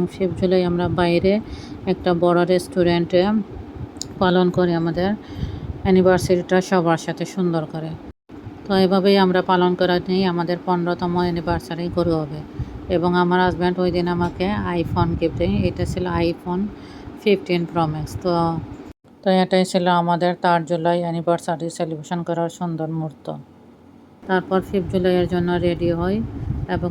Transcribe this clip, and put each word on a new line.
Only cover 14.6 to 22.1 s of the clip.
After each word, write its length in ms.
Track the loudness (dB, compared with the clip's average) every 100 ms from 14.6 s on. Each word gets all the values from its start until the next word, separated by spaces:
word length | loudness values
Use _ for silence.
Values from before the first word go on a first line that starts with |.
| -2 -2
iPhone 300 | -2 0 0 0
গিফট 180 | -2 -2
দেয়, 160 | -2 0 0
এটা 140 | -2 -4
ছিল 120 | -4 -4 0 0
iPhone 340 | -2 -4 -4 -4 -8 -16 -18 -16 -4
fifteen 400 | 2 2 2 -2 0
Pro 140 | 0 0
Max। 140 | -2 -6 -4
তো, 100 | -2 2 0 -2 -6 -12 -16 -20 _ _
তো 60 | 2 4
এটাই 200 | 4 4 2
ছিল 140 | 2 2 2
আমাদের 300 | 2 2 0 2
চার 160 | 2 2 2
জুলাই 300 | 0 2 0 0
অ্যানিভার্সারি 640 | -2 0 0 -2 -4 -6 -6
সেলিব্রেশন 420 | -6 -6 -6